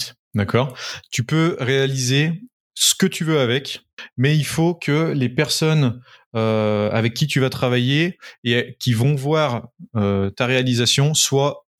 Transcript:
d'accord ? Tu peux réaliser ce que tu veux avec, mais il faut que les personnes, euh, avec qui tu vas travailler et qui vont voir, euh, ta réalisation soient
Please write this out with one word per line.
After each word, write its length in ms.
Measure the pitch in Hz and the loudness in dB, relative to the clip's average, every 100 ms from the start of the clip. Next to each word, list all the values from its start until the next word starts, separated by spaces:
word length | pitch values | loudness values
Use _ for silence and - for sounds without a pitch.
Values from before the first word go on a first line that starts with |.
| - - _ 107 | -6 -16 _ -4
d'accord ? 420 | 101 113 139 - - - - | 0 2 0 -4 -14 -14 -10
Tu 120 | - | -6
peux 320 | 123 156 160 - | -2 0 0 0
réaliser 800 | 127 135 135 135 123 135 156 170 240 _ _ | 0 0 0 0 0 2 0 -2 -10 _ _
ce 200 | - - | -2 0
que 120 | - 190 | 2 0
tu 180 | - | 0
veux 160 | 160 156 | 0 2
avec, 420 | 123 127 139 - _ - - - | 2 0 -4 -14 _ -20 -12 0
mais 180 | 131 156 | 2 4
il 80 | 135 | 0
faut 280 | - 165 | 0 0
que 380 | 170 - 147 165 | 0 -2 0 0
les 160 | 147 123 | 0 -2
personnes, 720 | 127 147 - 160 156 135 117 - - _ 117 | 0 -2 0 2 2 2 -2 -12 -20 _ -2
euh, 540 | 110 110 107 107 104 | 0 0 0 0 0
avec 220 | 104 113 | 0 0
qui 120 | 113 147 | 0 -2
tu 120 | 143 | 0
vas 100 | 131 | 0
travailler 680 | - 127 123 123 143 175 - - - | 0 0 0 0 0 -2 -4 -16 -10
et 320 | 123 120 120 - | -2 -2 -2 -4
qui 120 | - | -2
vont 220 | 113 131 147 | 2 2 0
voir, 540 | 135 156 147 120 110 - - 113 | 0 0 0 -2 -8 -20 -8 -2
euh, 340 | 101 98 98 | 0 0 -2
ta 160 | - 123 | -2 0
réalisation 680 | 127 127 120 117 - 143 | 0 0 2 2 2 2
soient 520 | 156 - 135 143 - _ _ | 0 0 2 0 -2 _ _